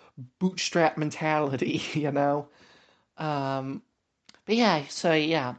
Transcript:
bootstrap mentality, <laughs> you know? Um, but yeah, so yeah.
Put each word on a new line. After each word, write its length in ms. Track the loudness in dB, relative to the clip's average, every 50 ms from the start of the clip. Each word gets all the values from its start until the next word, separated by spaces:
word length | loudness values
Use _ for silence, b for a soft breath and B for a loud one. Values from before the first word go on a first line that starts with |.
| b b b b -18 -18 _ -2
bootstrap 580 | -2 -2 0 -2 -4 -2 2 4 4 4 2 0
mentality, 840 | -4 -4 -4 -2 -2 0 2 2 0 0 -2 -2 -2 -2 -2 -2 -4 -4
<laughs> 60 | -4
you 180 | -2 -2 0
know? 360 | 0 0 2 2 0 0 -4 -8 b b b b b b b b b b b b b -8
Um, 640 | -6 -4 -4 -2 -2 -2 -4 -4 -4 -6 -8 -10 -12 _ _ _ _ _ _ _ _ -20 -20 _ _
but 100 | -2 2
yeah, 280 | 4 4 4 4 4 0 -4
so 240 | -6 -2 2 2
yeah. 440 | 4 4 4 2 2 0 0 -2 -6